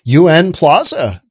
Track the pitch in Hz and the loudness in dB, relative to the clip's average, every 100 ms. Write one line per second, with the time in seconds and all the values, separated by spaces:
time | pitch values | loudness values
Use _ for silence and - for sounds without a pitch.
0 | - 135 175 160 185 - 151 160 320 - | -2 2 2 2 0 0 0 2 0 -4
1 | 117 90 _ | -6 -8 _